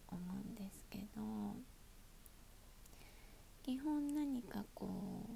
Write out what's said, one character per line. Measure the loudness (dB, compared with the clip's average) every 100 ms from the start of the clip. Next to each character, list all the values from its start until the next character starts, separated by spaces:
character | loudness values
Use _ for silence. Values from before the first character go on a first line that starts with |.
| -4
思 | -2 0
う | 0 0
ん |
で | -2 -4
す | -6 -6
け | -4 -2 0
ど、 | 0 2 2 0 -4 -10 -12 -12 -12 -12 -12 -12 -14 -14 -14 -14 -12 -12 -12 -12 -12 -14 -14 -6
基 | 0 4
本 | 6 6 8
何 | 6 6 4
か | 2 0 0
こ | 0 0 2 2 0
う | -2